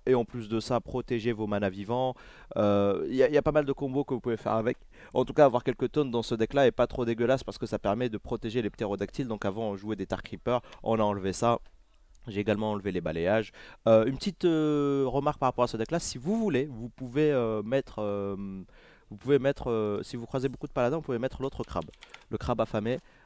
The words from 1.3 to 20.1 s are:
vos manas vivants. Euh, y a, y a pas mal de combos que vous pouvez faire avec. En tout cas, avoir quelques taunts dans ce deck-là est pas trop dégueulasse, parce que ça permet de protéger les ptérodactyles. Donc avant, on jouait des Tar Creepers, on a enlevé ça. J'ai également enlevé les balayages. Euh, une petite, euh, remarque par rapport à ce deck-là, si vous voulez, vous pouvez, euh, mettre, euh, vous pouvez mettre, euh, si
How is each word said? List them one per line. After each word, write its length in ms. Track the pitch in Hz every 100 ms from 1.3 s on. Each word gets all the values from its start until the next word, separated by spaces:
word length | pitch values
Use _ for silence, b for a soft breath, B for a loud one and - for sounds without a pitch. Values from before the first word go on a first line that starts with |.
vos 120 | 110 107
manas 220 | 101 101
vivants. 460 | 98 101 123 131 123 B B B -
Euh, 500 | 104 101 101 92 78
y 120 | 131
a, 80 | 127
y 60 | 147
a 60 |
pas 100 | 151
mal 140 | 151 139
de 80 |
combos 320 | 135 139 135 139
que 80 |
vous 80 | 123
pouvez 160 | 120 113
faire 160 | 107
avec. 240 | 110 110 - - B B
En 120 | - 131
tout 80 |
cas, 100 | 135
avoir 180 | 143 120
quelques 300 | - 117 127
taunts 140 | 151 135
dans 160 | 117
ce 140 | - 113
deck-là 300 | 110 143 127
est 60 |
pas 160 | - 120
trop 160 | -
dégueulasse, 400 | 117 113 120 131
parce 140 | - -
que 80 | 117
ça 140 | 104
permet 280 | 101 110 123
de 100 | 107
protéger 440 | - 117 113 120
les 80 | 104
ptérodactyles. 580 | - 104 98 101 - 127
Donc 160 | 104
avant, 200 | 101 101
on 120 | 110 98
jouait 220 | 104 101
des 80 | 95
Tar 180 | -
Creepers, 380 | - 98 - 123 B B
on 180 | 110 110
a 20 |
enlevé 300 | 104 101 95
ça. 260 | 87 117 117 - - _ _ _ - 120
J'ai 100 | 101
également 320 | 104 107 107
enlevé 220 | 104 101
les 80 | 92
balayages. 500 | 85 82 87 110 107 B B B 113
Euh, 160 | 110 113
une 100 | 135
petite, 300 | 202 - 175
euh, 580 | 160 151 147 143 139 131
remarque 340 | 135 147 -
par 80 | 131
rapport 180 | - 123
à 20 |
ce 80 | 110
deck-là, 240 | 113 170
si 180 | - 131
vous 200 | 143 226
voulez, 280 | 214 127 147
vous 160 | 113 120
pouvez, 460 | - 127 135 151
euh, 280 | 135 113 107
mettre, 340 | 107 135 - -
euh, 380 | 104 101 98 98 98 95 87 b b b b
vous 80 | 104
pouvez 220 | 127 143
mettre, 300 | 135 - 127
euh, 320 | 113 107 98
si 140 | 87